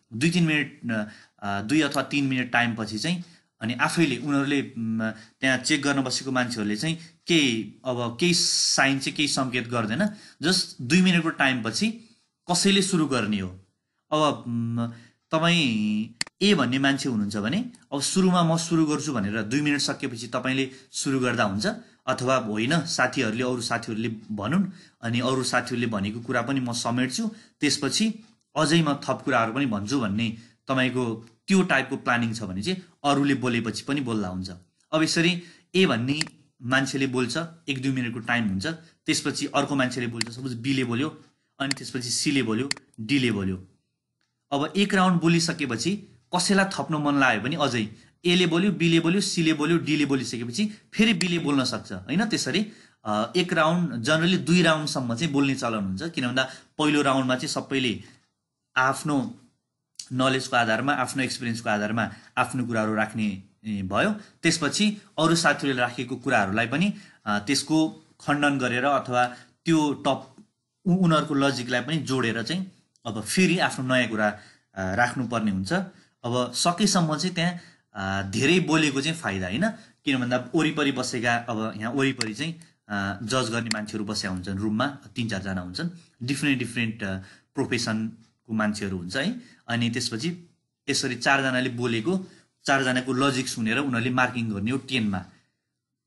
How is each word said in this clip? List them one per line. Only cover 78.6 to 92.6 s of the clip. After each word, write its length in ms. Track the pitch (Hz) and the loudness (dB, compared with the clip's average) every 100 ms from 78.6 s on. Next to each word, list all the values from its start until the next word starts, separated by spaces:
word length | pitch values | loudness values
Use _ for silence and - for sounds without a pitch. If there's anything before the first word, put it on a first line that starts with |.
| 156 160 151 131 | 4 2 2 0
चाहिँ 160 | 147 160 | -2 -4
फाइदा 300 | 107 95 90 | -4 -4 -4
होइन। 200 | 117 220 - - _ - | -2 -2 -4 -16 _ -2
किन 120 | 131 | -2
भन्दा 320 | 120 123 120 165 | 0 -2 0 0
वरिपरि 360 | 151 147 139 | 0 0 0
बसेका, 440 | 127 127 123 120 117 | 0 -4 -2 0 0
अब 380 | 120 107 110 104 | -2 -4 -4 -6
यहाँ 140 | 113 | -6
वरिपरि 420 | 139 135 123 110 | 0 0 0 -6
चाहिँ, 280 | 107 160 165 - _ - | -4 -8 -8 -16 _ -8
अ, 300 | 101 98 98 | -4 -4 -4
जज 260 | 110 131 113 | -2 0 0
गर्ने 180 | 113 113 | -2 -4
मान्छेहरू 320 | 107 107 110 104 | -6 -6 -6 -4
बसेका 280 | 104 98 | -4 -4
हुन्छन् 260 | 92 92 95 | -6 -6 -4
रुममा, 280 | 107 107 139 | -2 0 -2
तिन 420 | 139 - - 110 | -4 -14 -6 -4
चारजना 320 | 98 95 92 | -4 -4 -6
हुन्छन्, 280 | 90 90 175 - - - | -6 -6 -6 -8 -20 -12
डिफ्रेन्ट, 360 | 123 139 147 127 | -6 -2 0 0
डिफ्रेन्ट, 440 | 117 123 113 107 | -2 -4 -4 -4
अ, 140 | 101 95 95 - _ - | -6 -6 -8 -20 _ -4
प्रोफेसनको 960 | 127 120 117 110 110 - _ _ - | -2 0 0 -2 -4 -8 _ _ -6
मान्छेहरू 440 | 110 107 104 101 95 | -2 0 0 -4 -4
हुन्छ 200 | 87 135 | -4 -2
है। 240 | 165 247 - - - | -2 -4 -12 -20 -6
अनि 220 | 117 117 | 0 0
त्यसपछि 600 | 123 - 113 160 175 - _ _ _ - | 0 -4 -4 -4 -6 -12 _ _ _ -4
यसरी 260 | 135 139 120 | -2 -2 -2
चारजनाले 540 | 143 139 135 127 131 | 2 2 2 0 -2
बोलेको, 560 | 120 123 113 147 190 - - _ _ | -2 -2 0 0 -2 -4 -18 _ _